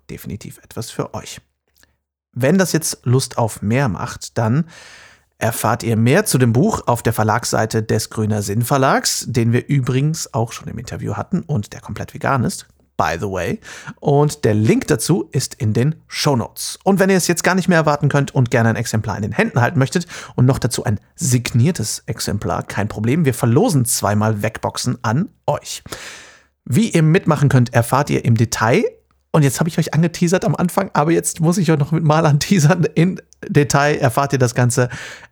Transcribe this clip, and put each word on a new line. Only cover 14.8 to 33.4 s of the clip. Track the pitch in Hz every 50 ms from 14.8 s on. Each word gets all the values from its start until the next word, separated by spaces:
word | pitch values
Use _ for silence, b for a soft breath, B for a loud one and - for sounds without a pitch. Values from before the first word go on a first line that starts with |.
| -
dazu | - 151 117 - - 160 214 214 -
ist | - 139 - - -
in | - - 110 104
den | 117 123 151 156 - _
Shownotes. | - - - - 147 139 117 98 - - - - - - - -
Und | 185 196 175
wenn | 190 190
ihr | 190
es | 180 -
jetzt | - 175 - -
gar | 180 180
nicht | 190 165
mehr | 180 180 160
erwarten | 151 156 147 - 151
könnt | 139 - 143 139 - -
und | 143 123 117
gerne | - 120 113 113
ein | 110
Exemplar | - 113 - - 110 - 110 98
in | 104 107
den | 98
Händen | - - 220 233 - -
halten | 120 117 - 127
möchtet | 135 - - 185 170 B B B B B B
und | B 123
noch | 131 127 113
dazu | - 120 - - -
ein | - 104 - _ _ _
signiertes | - - 131 123 123 120 - - 120 120 175 175 - 107 - - - -
Exemplar, | - - - - - - 107 - 101 85 - -
kein | - - - 101
Problem, | 107 - - 107 117 135 175 165
wir | 131 120
verlosen | - - 117 113 143 220 262 165 135 120
zweimal | - - - - 98 104 104 107 110 107 101
Wegboxen | 107 107 - - - 107 - - - 123 131 -
an | - 110 110 151 208 - _ _ -
euch. | - 147 - - - - - - B B B B B B B B B B B B B B B -
Wie | - 120 165 233 -
ihr | - 165 156
mitmachen | 156 160 196 - - 156 - 147 131
könnt, | - 127 120 117 -
erfahrt | 123 117 - 127 131 143 -
ihr | 139 131 -
im | - 117
Detail. | 110 117 - - - - 113 139 202 262 494 - _ _ _ _ _ _ _ -
Und | 165
jetzt | 143 135 131 -
habe | 156
ich | 165 - -
euch | 156 - -
angeteasert | 151 170 165 - - 180 165 190 180 -
am | 214 -
Anfang, | - 175 175 - 196 196 185 -
aber | - 147 165
jetzt | 165 170 170 - - -
muss | 160 165 175
ich | 208 160 156
euch | 160 143
noch | 143 -
mal | 156 160 160 147 151 160 165
anteasern. | 151 139 147 - - 202 190 139 147 185 175 156 - -
Im | - 165 190 170 - - _ _ -